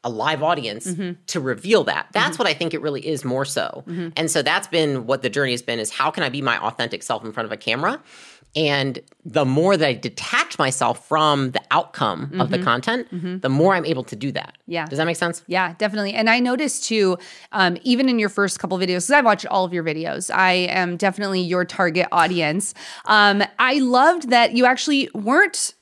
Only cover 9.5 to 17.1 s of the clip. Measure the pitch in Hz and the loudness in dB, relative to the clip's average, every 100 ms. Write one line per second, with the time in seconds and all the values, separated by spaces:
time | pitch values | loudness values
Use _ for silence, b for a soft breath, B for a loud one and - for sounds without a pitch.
9.5 | 135 175 190 151 117 120 - - 240 339 | 2 2 4 2 0 -6 -8 -2 -2 -2
10.5 | - 143 - 120 120 - 156 156 139 131 | 0 0 2 -2 -2 -2 2 4 2 0
11.5 | 127 - 151 - - 113 85 143 180 - | -4 0 0 0 -2 -2 -2 -6 -4 -2
12.5 | 123 180 120 127 247 233 180 180 185 143 | 0 0 0 0 -4 -4 -8 -8 -4 0
13.5 | 135 175 185 147 139 127 107 135 - - | 4 4 4 0 -4 -6 -8 -6 -6 -10
14.5 | - - 170 156 143 165 165 170 170 - | -16 -10 -8 -6 -2 -2 0 -4 -4 -4
15.5 | 180 180 170 214 214 202 220 220 240 247 | -2 -2 -2 -4 -2 -4 0 2 4 2
16.5 | 254 302 - - 220 190 | 0 -2 -4 -2 2 2